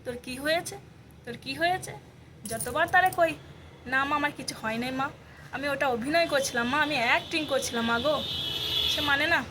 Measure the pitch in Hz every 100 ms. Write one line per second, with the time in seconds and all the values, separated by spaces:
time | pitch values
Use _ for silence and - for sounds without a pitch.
0 | 254 240 254 254 294 330 339 403 - -
1 | - - 240 240 254 269 339 370 - -
2 | - - - - 208 226 247 277 339 359
3 | 370 359 330 294 - - - - 247 262
4 | 277 294 294 294 277 285 220 226 254 262
5 | 277 - - - - - 285 277 285 240
6 | 254 330 294 285 277 247 240 285 294 285
7 | 233 311 - 330 285 269 - 233 233 233
8 | 269 196 - - - - - 285 - 311
9 | 294 277 311 320 233